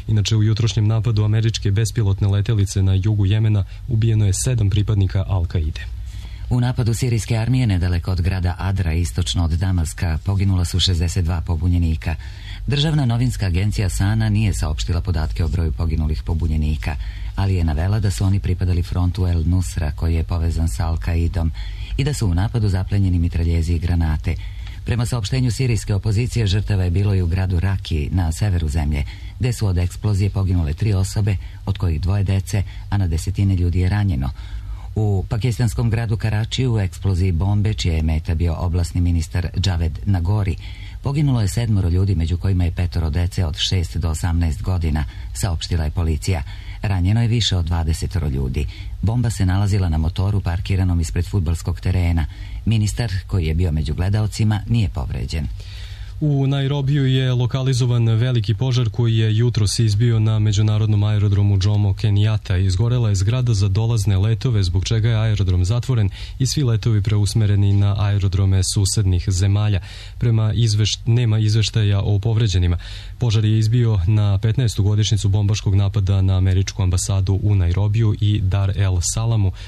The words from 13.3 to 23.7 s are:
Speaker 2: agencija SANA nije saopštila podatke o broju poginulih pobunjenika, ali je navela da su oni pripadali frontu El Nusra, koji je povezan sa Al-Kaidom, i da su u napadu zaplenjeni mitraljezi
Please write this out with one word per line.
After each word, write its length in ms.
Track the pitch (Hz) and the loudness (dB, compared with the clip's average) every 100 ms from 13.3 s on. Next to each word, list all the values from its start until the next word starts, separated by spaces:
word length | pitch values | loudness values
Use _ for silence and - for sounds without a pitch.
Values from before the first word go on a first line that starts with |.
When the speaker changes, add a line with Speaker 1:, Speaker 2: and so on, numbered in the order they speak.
| - 95 | 0 -2
Speaker 2:
agencija 440 | 85 104 104 95 | 0 0 0 -2
SANA 400 | - 98 110 110 | 0 0 0 0
nije 240 | 104 107 | 0 0
saopštila 480 | - 78 76 - 85 | 0 -2 -4 -2 -2
podatke 420 | - 80 78 - | -2 -2 -2 -2
o 40 | 80 | -2
broju 240 | - 80 | 0 -2
poginulih 520 | - 82 78 76 78 | -2 -2 0 0 -2
pobunjenika, 720 | - 80 82 78 78 76 - - - - - - | -2 -2 0 0 0 -2 -4 -6 -6 -8 -8 -2
ali 200 | 98 90 | 0 0
je 80 | |
navela 360 | 80 73 92 107 | 0 0 0 0
da 120 | 95 | -2
su 140 | - 98 | 0 0
oni 140 | 98 | 0
pripadali 440 | - 87 90 85 | 0 0 0 0
frontu 440 | 85 90 90 95 90 | 0 0 0 0 0
El 160 | 85 78 | 0 2
Nusra, 460 | 90 85 - 73 | 0 0 -4 -4
koji 240 | - 82 82 | -2 -2 0
je 80 | |
povezan 440 | 82 85 82 80 82 | -2 -2 0 0 -2
sa 180 | - 82 | -2 -2
Al-Kaidom, 640 | 80 - 85 82 - 80 - - - - - | -2 -2 0 0 0 -2 -4 -8 -8 -6 -2
i 60 | |
da 100 | 143 | -2
su 140 | 139 101 | 0 0
u 60 | |
napadu 360 | 85 110 113 104 | 0 0 0 0
zaplenjeni 500 | 95 95 101 92 87 | 0 0 0 2 2
mitraljezi 540 | 87 82 82 82 82 | 0 0 0 0 0